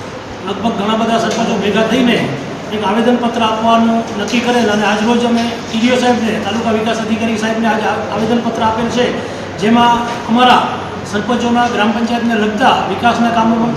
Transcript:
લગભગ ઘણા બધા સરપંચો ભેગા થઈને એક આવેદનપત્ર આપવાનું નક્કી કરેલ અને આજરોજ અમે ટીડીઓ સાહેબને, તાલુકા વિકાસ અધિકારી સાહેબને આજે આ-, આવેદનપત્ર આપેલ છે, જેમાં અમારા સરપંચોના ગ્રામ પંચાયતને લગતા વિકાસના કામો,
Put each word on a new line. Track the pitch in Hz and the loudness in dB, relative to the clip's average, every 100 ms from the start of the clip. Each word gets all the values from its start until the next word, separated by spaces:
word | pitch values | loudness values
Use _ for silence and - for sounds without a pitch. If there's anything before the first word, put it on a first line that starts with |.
| - - - - 180 | -12 -12 -14 -12 -8
લગભગ | 196 220 | -4 -4
ઘણા | 208 202 220 | -2 -2 0
બધા | 226 226 | 0 0
સરપંચો | 214 214 226 220 | 0 -2 -2 0
ભેગા | 202 202 | 0 2
થઈને | 220 247 247 190 - - - - - | 2 2 2 2 0 -6 -8 -10 -8
એક | 208 | -4
આવેદનપત્ર | 196 220 233 233 240 233 | 0 2 2 2 0 0
આપવાનું | 226 226 233 226 226 226 226 202 | 0 0 2 4 4 0 -2 -6
નક્કી | 208 240 | -2 0
કરેલ | 233 247 214 | 0 2 2
અને | 208 | 2
આજરોજ | 202 214 214 226 | 0 0 2 2
અમે | 240 233 233 - - | 2 0 0 -4 -6
ટીડીઓ | 226 240 247 | 0 2 2
સાહેબને, | 247 226 220 - | 2 2 0 -2
તાલુકા | 196 226 233 | -2 -2 0
વિકાસ | 214 220 226 | 0 0 -2
અધિકારી | 214 220 226 214 | -2 -2 0 -2
સાહેબને | 220 220 226 | -2 0 0
આજે | 214 202 | 0 -2
આ-, | - - | -4 -4
આવેદનપત્ર | 208 220 233 226 - | -2 0 0 0 -2
આપેલ | 226 226 233 | -2 0 -2
છે, | 233 240 - - - - - | 0 0 -2 -6 -8 -10 -2
જેમાં | 202 233 240 233 233 - - | 2 4 4 2 0 -6 0
અમારા | 233 247 - - - - - - | 4 6 4 2 -4 -8 -10 -6
સરપંચોના | 202 202 240 240 240 240 | -4 -2 0 0 2 0
ગ્રામ | 196 214 | 0 0
પંચાયતને | 220 233 240 233 | 0 -2 0 0
લગતા | 220 208 - 254 - - | 0 0 2 2 2 0
વિકાસના | 190 233 226 233 | 0 0 2 2
કામો, | 226 226 226 233 | 2 2 2 0